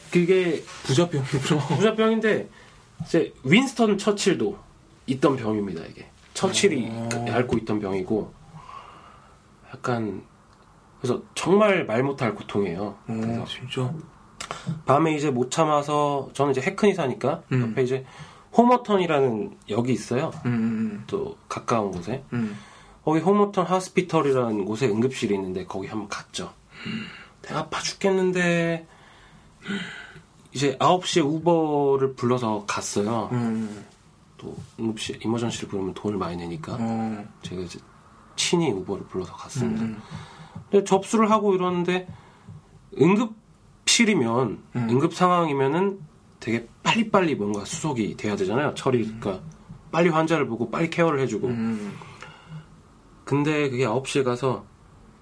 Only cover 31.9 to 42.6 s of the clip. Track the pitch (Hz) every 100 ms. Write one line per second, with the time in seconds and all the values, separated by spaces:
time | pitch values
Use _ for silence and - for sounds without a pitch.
31.9 | 139 131 135 120 123 113 107 104 104 -
32.9 | 107 104 117 98 123 117 110 107 104 -
33.9 | - - - - - - - - - 113
34.9 | 110 - - 107 117 117 - - 101 95
35.9 | 85 107 101 87 87 87 82 78 104 113
36.9 | 113 113 104 104 - - 92 90 - -
37.9 | - - - - - - 175 160 98 90
38.9 | - - 92 87 - - 135 113 110 113
39.9 | 107 - - - - - - - 202 196
40.9 | 190 196 220 214 214 202 185 180 175 170
41.9 | 180 180 - - - - -